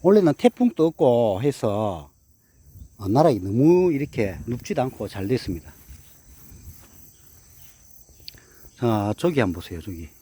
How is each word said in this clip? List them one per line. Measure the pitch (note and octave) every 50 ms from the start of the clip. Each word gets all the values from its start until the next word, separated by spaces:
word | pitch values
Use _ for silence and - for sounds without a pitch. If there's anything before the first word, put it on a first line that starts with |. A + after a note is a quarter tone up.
원래는 | - F3 G3+ G#3+ F#3 D#3 C#3
태풍도 | - - B3 - - B3 A#3+ - - D#3
없고 | E3 D#3+ - E3 C3 A#2+ A#2 A#2+ A2 F#2+ F#2
해서, | B2+ D3 C#3 - - A2 G2+ G#2 A2 G#2 F#2 D#2+ D2 - _ _ _ _ _ _ _ _ _ _ _ - _ - - - _ -
어, | G2 F#2
나락이 | G#2+ C3+ D#3+ E3 B2+ G2
너무 | F2+ G2 G2+ A#2+ C#3 D#3+ F3 F3+ F#3 F3+
이렇게 | D#3 C3+ D3 C#3 - - G#2+ F#2+ F2+ D2 -
눕지도 | - A#2+ A#2 - - - C#3
않고 | B2+ C3 B2+ - A2 F#2+
잘 | - G2+ F#2+
됐습니다. | G2+ C3 A#2 - - F2+ D#2+ - - - - - - - - - _ _ _ _ - - - - - - - - - - - - - _ - - - _ _ _ _ _ - _ _ - - - - _ _ _ _ - - - _ - _ - - - - _ _ _ - - - _
자, | - B2+ A#2 A2 G#2+ G2+ G#2 G#2+
저기 | - - F3 D#3+ C#3
한번 | A2+ F#2 E2+ F2+
보세요, | - - F#2 E2
저기. | E2 G2+ F2+ D#2+ D#2+ D2+ _ _